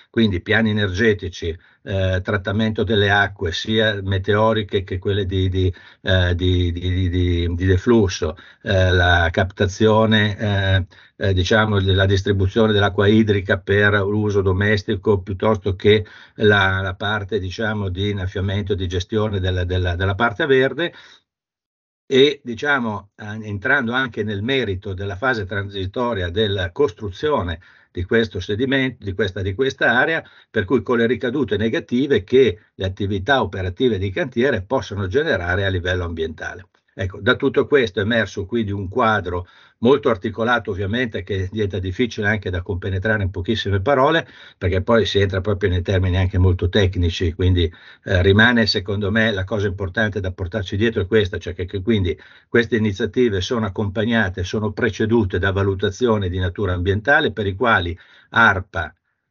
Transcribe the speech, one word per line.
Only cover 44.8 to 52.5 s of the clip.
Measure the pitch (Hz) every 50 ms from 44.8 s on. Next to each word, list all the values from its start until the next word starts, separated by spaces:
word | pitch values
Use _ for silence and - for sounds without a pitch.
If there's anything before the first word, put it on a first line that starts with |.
poi | 92 - 117 113 92
si | - - 98
entra | 101 95 95 92
proprio | 90 107 98 92 104 92
nei | 90 90
termini | 87 - 98 92 92 92 90
anche | 95 92 90 -
molto | 92 92 92 90 - - 90
tecnici, | - 110 98 92 - 95 87 85 - - 95 80 78
quindi, | - 90 92 90 87 82 82 - - - - - _ -
eh, | 113 98 90
rimane, | 92 98 98 107 113 123 120 117 110
secondo | 101 - 104 92 107 98 104 101 95
me, | 107 113 110 113
la | 101 95 92
cosa | 95 117 101 101
importante | 101 95 98 98 90 - 113 110 107 98 107
da | 92 92
portarci | 90 - 90 85 - 107 90 - 107
dietro | 95 117 120 117 -
è | 95
questa, | - 113 110 95 92 -
cioè | - - - -
che, | - 87
che | 95 - 101
quindi | 95 117 113 101 92 85 78 - - - - - _
queste | _